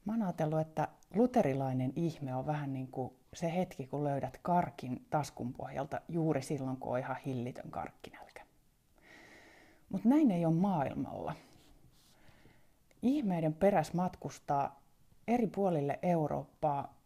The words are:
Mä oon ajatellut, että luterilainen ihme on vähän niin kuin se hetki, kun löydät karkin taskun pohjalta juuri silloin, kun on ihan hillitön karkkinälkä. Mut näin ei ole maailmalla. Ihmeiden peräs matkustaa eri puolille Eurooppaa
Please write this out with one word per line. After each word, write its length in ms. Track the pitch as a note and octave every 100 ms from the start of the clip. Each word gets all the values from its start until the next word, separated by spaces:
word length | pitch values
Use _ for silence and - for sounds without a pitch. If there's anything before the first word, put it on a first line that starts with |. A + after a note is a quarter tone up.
| -
Mä 80 |
oon 80 | A3+
ajatellut, 380 | G3 E3+ D#3 D#3
että 280 | D#3 - A3+ - _
luterilainen 800 | F#3 B3 B3 D3 C3+ C3+ B2+ B2+ -
ihme 400 | E3+ D#3 C3+ B2+
on 100 | C#3
vähän 280 | D3 C#3+
niin 140 | C3 C3
kuin 260 | C3+ B2+ - _
se 220 | - E3+ E3+
hetki, 320 | F3+ - C3
kun 160 | C#3
löydät 360 | D3 C#3 - -
karkin 640 | - F3 F3 - B2+ B2+ -
taskun 440 | D#3 C#3+ - A#2+
pohjalta 480 | C3 B2+ C#3 C#3 - -
juuri 340 | E3 D#3+ C3+
silloin, 360 | C3 D3 C3 C3
kun 140 | -
on 80 | B2
ihan 180 | B2+ B2+ C#3+
hillitön 460 | B2+ A#2+ C#3 -
karkkinälkä. 760 | D3+ D#2+ - - - - - - _ _ _ _ _ - - - - - - - - -
Mut 160 | F#3+ G#3+
näin 260 | D4 D4+
ei 140 | F3 E3
ole 100 | E3
maailmalla. 800 | G3+ F3 C3+ - C#3 F#2+ - - - - - - - - _ - - - - - - _ _ _
Ihmeiden 520 | A3 D4 A3+ F3 D#3+
peräs 400 | D#3 G3 G3 D#3
matkustaa 880 | E3+ F3+ - D3 - - C#3+ C#3+ - _ _ - - -
eri 200 | A3+ D3
puolille 520 | D3+ G3 E3 C#3 C#3
Eurooppaa 920 | F3+ E3+ D3+ C#3 C#3 _ D3+ C#3+ - -